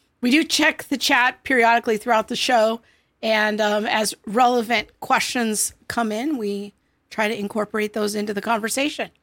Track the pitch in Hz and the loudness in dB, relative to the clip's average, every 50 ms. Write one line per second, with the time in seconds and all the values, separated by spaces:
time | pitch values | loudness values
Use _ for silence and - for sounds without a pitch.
0 | _ _ _ _ - 247 254 311 330 320 - - 294 311 311 - - - 285 247 | _ _ _ _ 0 2 2 2 2 2 0 2 2 2 0 0 -4 -6 -4 -2
1 | - - 285 247 247 254 - - - - 269 247 233 226 233 233 226 240 220 208 | 0 2 2 4 2 2 0 -2 -2 0 2 4 4 6 4 4 2 0 -2 -2
2 | - 247 233 220 220 - 247 - - - 254 226 214 220 226 233 _ _ _ _ | 0 0 2 2 0 -2 -4 -4 0 2 2 4 4 2 0 -2 _ _ _ _
3 | _ _ _ _ - 220 220 214 214 214 214 208 214 208 208 214 208 - - 220 | _ _ _ _ -2 0 0 2 0 0 0 0 0 0 0 0 0 0 0 0
4 | 214 196 - - _ 226 190 247 254 240 247 240 220 214 240 214 214 - _ _ | -2 -2 -6 -8 _ -2 2 4 4 4 4 2 0 0 0 -2 -2 -4 _ _
5 | - - 254 226 - - - 254 233 220 214 208 - - - _ _ - - 240 | -2 0 0 0 0 0 -2 -2 -2 0 -2 -2 -4 -4 -6 _ _ -6 -4 -2
6 | 233 214 208 214 254 311 311 247 214 202 202 202 202 202 - _ _ _ _ _ | -2 -2 -2 -4 -4 -4 -4 -4 -4 -4 -4 -6 -8 -12 -16 _ _ _ _ _
7 | _ _ - - 220 208 - 202 202 202 - 220 208 208 - 214 208 214 - 226 | _ _ -4 -2 -2 -2 -2 -4 -6 -4 -4 -4 -4 -2 -2 -4 -4 -4 -2 -4
8 | 208 208 208 208 208 208 208 202 - 214 233 220 214 226 - 262 277 302 - - | -4 -2 -2 -4 -4 -4 -6 -4 -2 -2 -2 -2 -2 -4 -2 -2 -2 -2 -4 -6
9 | 220 185 _ _ | -8 -10 _ _